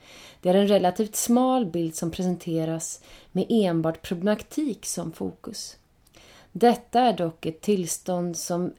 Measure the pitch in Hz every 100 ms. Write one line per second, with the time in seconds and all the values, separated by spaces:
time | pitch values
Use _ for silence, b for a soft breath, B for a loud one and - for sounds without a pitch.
0 | B B B B 180 190 202 196 180 180
1 | 214 - - 240 254 262 190 170 165 -
2 | 170 165 180 175 175 160 160 165 - -
3 | B B B 185 - 226 190 165 160 160
4 | - 180 202 208 - - 294 190 - -
5 | 160 - 190 - - - - - _ _
6 | _ B B B B 175 240 233 - 233
7 | 247 180 170 - 160 160 - 196 165 -
8 | - 180 175 165 - 175 180